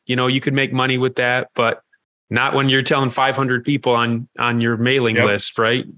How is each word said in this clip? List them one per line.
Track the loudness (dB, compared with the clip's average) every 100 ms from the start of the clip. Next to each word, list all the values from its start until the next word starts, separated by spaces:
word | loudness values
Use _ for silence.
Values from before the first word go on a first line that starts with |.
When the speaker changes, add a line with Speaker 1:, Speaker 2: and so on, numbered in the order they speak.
| -4
Speaker 1:
you | 0
know, | 0
you | 0
could | 0
make | 0 0
money | 0 0 0
with | 0 0
that, | 0 0 -2 -2
but | 0 -2 _ _ _ _ -6
not | -2 0
when | 0 2
you're | 0
telling | 0 0 0
five | 0 0 0
hundred | -2 -2 -2
people | -2 0 0
on, | 0 -2 -6 -4
on | -2 0
your | 0 0
mailing | 0 2 2 2
Speaker 2:
Yep. | 2
Speaker 1:
list, | 0 -2 0
right? | 0 0 -4